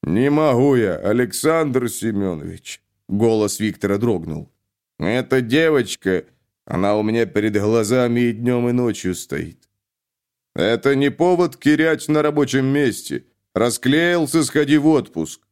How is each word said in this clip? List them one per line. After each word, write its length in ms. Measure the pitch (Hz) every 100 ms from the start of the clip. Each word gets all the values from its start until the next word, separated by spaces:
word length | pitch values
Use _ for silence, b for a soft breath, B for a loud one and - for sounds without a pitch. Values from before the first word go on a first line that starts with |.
«Не 280 | - 92 135
могу 440 | 147 156 120 139 127
я, 200 | 107 82
Александр 920 | 98 117 120 - 151 165 156 131 120
Семенович», 920 | - 117 101 98 82 76 87 - - _ _ _
голос 520 | 101 117 110 104 -
Виктора 380 | 107 98 98 101
дрогнул. 540 | 120 95 80 78 76 _ _ _ _ _
«Эта 420 | 82 120 127 131
девочка, 840 | 120 135 165 147 110 - - 90 - _ _ _ -
она 320 | 87 101 104
у 60 |
меня 240 | 107 113 110
перед 260 | 104 107 104
глазами 600 | 104 113 104 127 123 120
и 100 | 120
днем, 380 | 110 120 123 120
и 20 |
ночью 420 | 123 123 101 92
стоит. 560 | 87 - 71 80 - _ _ _ _ _ _ _ _ _ -
Это 400 | 92 117 139 139
не 160 | 143
повод 460 | 139 170 180 175 -
кирять 500 | 143 151 160 156 -
на 160 | 151
рабочем 420 | 151 147 139 139 131
месте. 600 | 139 139 95 - 65 _ _ _
Расклеился, 920 | - 120 113 131 147 170 175 147 165
сходи 340 | 151 151 143 151
в 100 | 151
отпуск». 540 | 151 98 - 80 - _